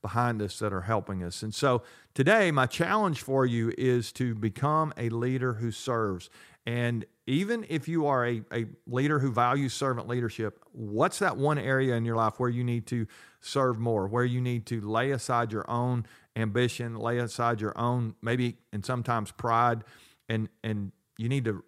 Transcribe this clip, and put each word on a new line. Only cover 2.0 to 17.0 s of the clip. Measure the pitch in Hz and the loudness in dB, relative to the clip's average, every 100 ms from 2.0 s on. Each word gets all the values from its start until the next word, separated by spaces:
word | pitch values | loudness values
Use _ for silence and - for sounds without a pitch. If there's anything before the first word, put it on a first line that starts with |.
| _ | _
today, | - 139 220 185 | 0 4 6 6
my | 143 127 | 4 2
challenge | - 170 208 202 143 | 2 2 2 2 -2
for | - 135 131 | 0 2 4
you | 117 113 - | 2 0 0
is | 127 123 117 | 2 2 0
to | - 127 110 | -4 -2 0
become | 110 - 143 156 156 - | -2 0 0 0 0 -2
a | 117 | -4
leader | 113 123 131 127 | -2 -2 0 -2
who | 110 117 | -2 -4
serves. | 110 - 117 107 90 - - - - - | -6 -2 0 0 -2 -8 -20 -20 -12 -6
And | 120 120 117 - _ - | -2 0 -2 -6 _ -2
even | 139 202 233 220 | 0 0 -2 -2
if | 156 160 | -4 0
you | 165 147 | 0 2
are | 131 120 | 2 2
a, | 117 107 | -2 -4
a | 120 110 - - | -4 -4 -8 -4
leader | 123 143 151 | 0 2 2
who | 135 | 2
values | 117 120 139 135 | 2 4 2 0
servant | - 135 120 - | 0 -2 -2 -2
leadership, | 123 117 - 110 - _ | -2 -2 -2 -6 -6 _
what's | - 107 107 170 - | -12 -6 2 2 2
that | 190 107 | 0 2
one | 143 147 | 0 2
area | 123 131 131 120 | 2 2 4 2
in | |
your | 113 113 | 0 2
life | 110 - | 2 2
where | 123 | -2
you | 120 120 | 0 0
need | 120 - | -2 -2
to | 123 110 - - _ | -4 -4 -8 -20 _
serve | - 139 131 113 | -4 0 2 2
more, | 117 110 95 | 0 0 0
where | 117 123 | 2 2
you | 123 | 0
need | 123 120 107 | 0 -2 -4
to | 117 | -6
lay | 104 110 131 | -2 0 0
aside | 135 - 123 117 | -2 0 0 0
your | 110 - | -4 -4
own | 120 123 123 110 - _ - | -2 0 -2 -4 -12 _ -4
ambition, | 110 110 123 - 120 | -2 2 0 0 -8
lay | 113 | -4